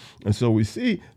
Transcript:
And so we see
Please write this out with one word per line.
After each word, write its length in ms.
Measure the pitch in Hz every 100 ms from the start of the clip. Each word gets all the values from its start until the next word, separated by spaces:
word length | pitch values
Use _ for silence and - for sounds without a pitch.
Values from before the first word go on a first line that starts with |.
| - - 101
And 80 |
so 160 | 104 120
we 140 | 110
see 380 | 107 220 247 180 -